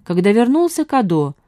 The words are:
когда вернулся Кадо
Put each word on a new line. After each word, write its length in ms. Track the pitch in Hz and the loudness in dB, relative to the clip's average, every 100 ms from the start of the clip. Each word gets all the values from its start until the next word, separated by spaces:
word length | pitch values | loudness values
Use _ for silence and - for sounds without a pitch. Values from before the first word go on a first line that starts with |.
когда 300 | - 175 196 | -6 -2 2
вернулся 520 | 214 240 302 339 - | 2 2 2 0 -2
Кадо 500 | 302 269 196 160 143 - | -2 -2 0 0 -2 -8